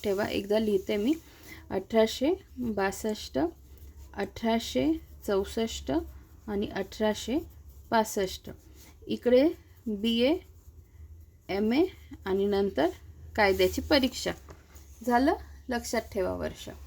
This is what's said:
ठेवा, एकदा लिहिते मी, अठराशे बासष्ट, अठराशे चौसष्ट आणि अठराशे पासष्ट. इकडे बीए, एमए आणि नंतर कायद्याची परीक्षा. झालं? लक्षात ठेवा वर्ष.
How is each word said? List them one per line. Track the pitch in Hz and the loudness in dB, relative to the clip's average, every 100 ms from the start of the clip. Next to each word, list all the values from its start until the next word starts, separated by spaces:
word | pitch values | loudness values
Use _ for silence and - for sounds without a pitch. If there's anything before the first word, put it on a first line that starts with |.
ठेवा, | 208 196 220 | -2 0 0
एकदा | - 196 214 | -2 0 0
लिहिते | 220 202 190 214 | 2 0 0 0
मी, | 220 330 - - - - - | 0 0 -4 -20 -20 -18 -8
अठराशे | 196 190 226 220 - 269 370 - - | -6 0 2 2 2 0 0 -4 -8
बासष्ट, | 240 202 196 196 226 214 - 262 330 - - - - - - | -4 0 -2 -2 -4 -6 -4 -2 -2 -4 -18 -20 -20 -20 -12
अठराशे | - 196 - 226 226 233 247 277 320 - - - | -8 -8 -4 0 0 0 0 0 0 -4 -10 -2
चौसष्ट | 196 196 - 226 - - 294 339 - - - - | 0 0 -2 -4 -4 -4 -4 -4 -12 -20 -16 -8
आणि | 202 214 | -4 -4
अठराशे | - 190 - 214 208 - 277 - - - - - | -6 -8 -2 0 0 -2 -4 -4 -14 -20 -18 -2
पासष्ट. | 233 220 - 185 - - - - - - - - | 0 2 0 -2 -4 -14 -18 -20 -20 -20 -14 -6
इकडे | 220 247 247 302 359 - - - | -2 4 6 6 2 -10 -14 -8
बीए, | 202 220 233 247 359 - - - - - - - - - - - | -2 0 2 2 2 -4 -20 -20 -20 -20 -20 -20 -20 -20 -16 -6
एमए | 190 214 254 370 - - - - | -2 2 4 2 0 -18 -10 -2
आणि | 190 202 | 0 2
नंतर | 196 202 190 320 - - - - - | 2 2 2 0 0 -14 -20 -6 2
कायद्याची | 202 190 185 185 | 4 6 4 2
परीक्षा. | - 294 254 - 180 165 - - - - - - 226 | 2 4 4 -2 -6 -6 -10 -20 -20 -20 -20 -8 2
झालं? | 240 277 403 - - - | 4 4 2 -2 -14 -6
लक्षात | 240 233 233 | -6 -4 -4
ठेवा | - 208 185 | -2 -2 -2
वर्ष. | 180 160 - - - | -2 -6 -8 -14 -16